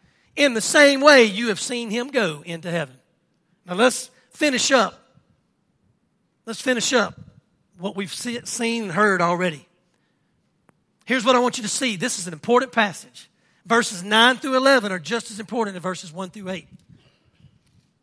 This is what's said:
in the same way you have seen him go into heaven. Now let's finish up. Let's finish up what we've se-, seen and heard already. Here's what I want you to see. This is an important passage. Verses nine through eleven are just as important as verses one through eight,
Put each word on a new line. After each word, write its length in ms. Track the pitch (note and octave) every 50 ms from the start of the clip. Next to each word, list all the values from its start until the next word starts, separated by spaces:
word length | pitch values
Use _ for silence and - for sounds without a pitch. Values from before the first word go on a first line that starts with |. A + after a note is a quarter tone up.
| _ _ _ _ _ _ _
in 180 | D#4 C#4+ C#4 A#3
the 80 | A3
same 400 | - - - D4+ C#4+ C#4+ C#4 C4
way 220 | C#4 D4+ C#4+ C4 A3+
you 240 | G#3 F#3 G#3+ A#3+
have 120 | A3+ F#3+ -
seen 300 | - - B3 A#3+ A#3 G#3+
him 200 | G#3 A#3+ A#3+ C#4+
go 340 | C4+ B3+ G#3 E3 D3+ D3 -
into 240 | F3 E3+ E3 E3 F3
heaven. 300 | E3+ E3 D3 C3 B2+ _ _ _ _ _ _ _ _ _ _ _ _ _ _
Now 80 | F3+ F3+
let's 380 | G3 A#3+ B3+ - - - - _ _ _ _
finish 400 | - - D4+ D4 B3+ A#3 - -
up. 360 | C#4 B3 G3 - - - _ _ _ _ _ _ _ _ _ _ _ _ _ _ _ _ _ _ _ _ _ _ _ _ _ _ _ _ _
Let's 160 | A3+ A3 -
finish 320 | - B3+ B3+ A3+ - - C#4
up 260 | A#3 G3 E3 - - - - _ _ _ _ _ _ _ _ _ E3+
what 160 | F3 G3+ -
we've 180 | G3 G3+ - -
se-, 300 | - - B3 A#3 A#3+ -
seen 380 | - - - A#3 A#3 A#3 A#3 G#3+
and 80 | F#3
heard 280 | D#3 G3 G#3+ G#3 F#3+ F3+
already. 480 | E3+ E3+ F3+ E3+ F#3 F3 D3+ C#3 - _ _ _ _ _ _ _ _ _ _ _ _ _ _ _ _ _ _ _ _ _ _ _ _ _ _ _ _
Here's 200 | - B3 B3+ G3
what 100 | C4 B3+
I 40 | B3
want 180 | B3 A#3+ -
you 60 | B3+ G#3+
to 60 | -
see. 260 | - - C4+ A#3+ G3+
This 240 | D#3+ A3+ B3 - -
is 80 | E3+
an 60 | F3+ D#3+
important 380 | D3 - A3+ A#3+ B3 C4 B3
passage. 580 | - A#3 G#3+ G3 D#3 - - - _ - - _ _ _ _ _ _ _ _
Verses 380 | E3 A3+ A#3+ - - G#3+ F3 F#3
nine 340 | G#3 G#3+ A3+ A#3 B3+ B3+
through 180 | - - C4+ C4
eleven 360 | B3+ C4 C4+ C#4 B3 G#3 G3+
are 80 | F#3 F3
just 320 | D3 D3+ A#3 A3+ - -
as 80 | G#3 G#3
important 360 | G#3 - A3+ A#3+ A3 G3+ F#3+
as 60 | F3
verses 320 | D#3 F#3 F3+ - G3 E3 D3+
one 160 | F3+ F#3+ F3
through 200 | C#3+ G#3+ F#3+ F#3
eight, 180 | F#3+ E3 C#3 _ - - _ _ - _ _ _ _ _ _ _ _ _ _ _ _ _ _ _ _ _ _ _ _ _